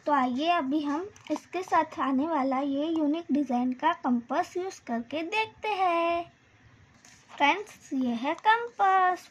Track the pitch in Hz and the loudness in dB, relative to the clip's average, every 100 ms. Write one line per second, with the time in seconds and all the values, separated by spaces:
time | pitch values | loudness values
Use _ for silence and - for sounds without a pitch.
0 | 311 269 254 247 330 349 262 302 294 294 | 0 2 2 0 0 2 0 -2 -2 -4
1 | 415 - - 302 - 349 370 349 311 320 | -6 -12 -8 -8 -6 -8 0 0 0 -2
2 | 262 262 320 311 269 262 285 269 320 320 | -2 0 0 0 0 0 -2 -2 -2 0
3 | 294 330 339 285 269 247 254 247 311 349 | 0 0 0 0 0 0 0 0 0 0
4 | 269 240 - 339 359 359 370 - - 233 | 0 0 0 -2 -2 -4 -8 -10 -8 -8
5 | 233 294 330 427 440 - 427 381 370 339 | -6 -6 -4 -4 -4 -6 -4 0 2 2
6 | 339 339 339 _ _ _ _ - _ _ | 0 -2 -4 _ _ _ _ -20 _ _
7 | - - - - 285 370 415 - - 269 | -20 -20 -14 2 2 2 -4 -16 -6 -2
8 | 254 233 277 330 427 453 466 - 392 381 | -2 -2 -4 0 2 2 0 0 4 6
9 | 370 349 - | 4 2 -6